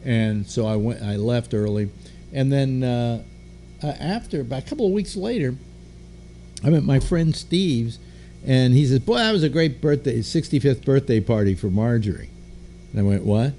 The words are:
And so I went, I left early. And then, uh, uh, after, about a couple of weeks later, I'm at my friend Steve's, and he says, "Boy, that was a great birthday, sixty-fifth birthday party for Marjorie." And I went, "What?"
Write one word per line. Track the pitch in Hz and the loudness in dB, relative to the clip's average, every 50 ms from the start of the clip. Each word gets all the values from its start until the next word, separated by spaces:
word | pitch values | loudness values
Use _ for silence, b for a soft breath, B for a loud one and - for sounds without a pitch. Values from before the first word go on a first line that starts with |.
| - | -2
And | 135 120 113 110 110 107 107 101 - | 0 0 0 2 0 0 -2 -4 -4
so | - - 113 | -4 -4 -2
I | 107 110 | 0 0
went, | 107 104 113 117 - 107 | 0 0 -2 -4 -4 -6
I | 104 101 101 | -6 -4 -2
left | 104 113 123 120 117 - - | -2 0 0 -2 -2 -2 -2
early. | 107 104 104 104 104 104 101 - B B B B B B B - | -2 -2 0 0 -2 -2 -4 -6 B B B B B B B -4
And | 139 135 135 | -2 0 0
then, | 139 139 139 135 131 127 127 | 2 2 0 0 0 -2 -2
uh, | 127 123 120 120 120 117 113 104 - - - - - - - - - - - - | 0 0 0 0 -2 -2 -4 -8 -12 -18 -20 -20 -20 -20 -20 -20 -20 -18 -10 -8
uh, | 147 135 - | -8 -6 -6
after, | - 151 196 233 226 - - 160 | -4 -4 -4 -6 -6 -6 -6 -6
about | 135 117 135 131 - | -6 -4 -6 -8 -6
a | |
couple | - 294 302 254 190 | -8 -4 -2 0 0
of | |
weeks | 185 208 196 - - | 0 0 -2 -4 -6
later, | 208 185 214 240 240 151 127 123 131 - - - - - - - - - - - - - - - - - - - - - | -8 -6 -4 -2 -2 -2 -2 -4 -6 -12 -20 -20 -20 -20 -20 -20 -20 -20 -20 -20 -20 -20 -20 -20 -20 -20 -18 -18 -2 2
I'm | 139 165 | 4 4
at | 156 | 4
my | 135 - 139 135 | 4 4 2 2
friend | - - 180 170 165 160 156 | 2 2 0 2 2 2 0
Steve's, | - - - 156 175 196 180 139 117 117 113 117 - B B B B B B B B - | -2 -4 -2 -2 0 0 2 0 0 -2 -4 -6 -10 B B B B B B B B -2
and | - 131 127 131 127 123 | 2 2 4 4 6 6
he | 135 151 131 | 4 4 4
says, | 131 135 | 2 0
"Boy, | 120 - 233 240 | 2 0 0 2
that | 233 220 | 2 2
was | 220 196 156 | 2 2 2
a | 156 | 2
great | 123 160 165 160 131 - | 2 2 0 0 0 -2
birthday, | - 156 147 143 120 139 117 117 110 | 0 0 0 2 0 -2 -2 -2 -4
sixty-fifth | - - 170 - - - 143 117 143 131 - - | -2 -2 -2 -2 0 0 2 4 4 2 2 2
birthday | - 135 135 135 - 123 110 | 2 2 2 4 4 2 2
party | 101 - 120 107 104 98 95 | 2 2 2 2 4 2 2
for | 87 - 107 | 0 -2 -2
Marjorie." | 90 104 110 120 120 117 104 104 87 73 - - - - - - - - - - - - - - | 0 0 0 2 2 0 0 -2 -4 -6 -8 -16 -18 -20 -20 -20 -20 -20 -18 -20 -20 -20 -20 -10
And | - 107 | -4 -2
I | 104 | 0
went, | 101 98 101 - | 2 2 0 2
"What?" | 104 101 107 117 139 139 | 0 0 2 0 0 -4